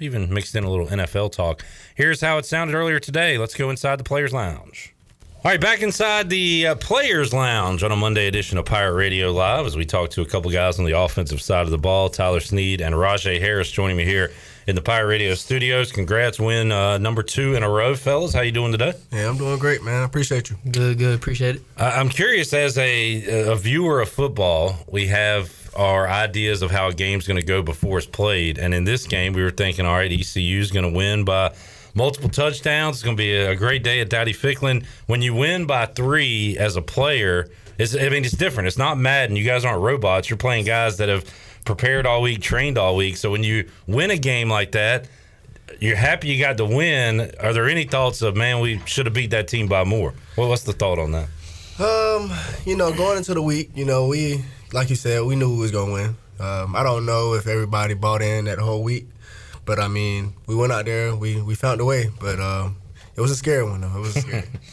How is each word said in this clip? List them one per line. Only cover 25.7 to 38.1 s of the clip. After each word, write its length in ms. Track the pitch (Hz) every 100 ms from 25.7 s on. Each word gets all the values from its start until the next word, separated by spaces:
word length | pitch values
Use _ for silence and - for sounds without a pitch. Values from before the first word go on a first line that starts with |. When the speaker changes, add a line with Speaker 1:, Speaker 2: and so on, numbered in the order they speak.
Speaker 1:
our 320 | - 98 95 92
ideas 560 | 101 107 107 107 101
of 80 | -
how 200 | 98 95
a 40 |
game's 320 | 85 95 101 95
gonna 160 | 92
go 200 | 85 95
before 380 | 80 78 98 92
it's 80 | -
played. 500 | - 104 95 82 76
And 160 | 90
in 100 | 90
this 240 | 90 123 -
game, 240 | 98 92
we 100 | 95
were 100 | 92
thinking, 340 | 92 95 87 87
all 100 | 90
right, 160 | 92
E 100 | 87
C 200 | 95 98
U's 280 | 87 98 101
gonna 200 | 95 90
win 340 | 87 98 107
by – 300 | 95 95 92 - - - - 104
multiple 340 | 135 - 127
touchdowns. 680 | - 151 - 151 151 156 127
It's 60 |
gonna 140 | 123 107
be 180 | 104 101
a 200 | 98 95
great 260 | 117 135
day 160 | 117 123
at 100 | 107
Dowdy-Ficklin. 760 | 113 113 101 139 131 135 123 - - -
When 160 | 120
you 100 | 123
win 320 | 117 151 180 160
by 220 | 127 117
three 680 | - 127 151 135 113 107 95
as 200 | 104 90
a 80 |
player, 680 | 78 - 143 135 98 87 90 - - -
it's, 160 | 113 131
I 140 |
mean, 140 | 139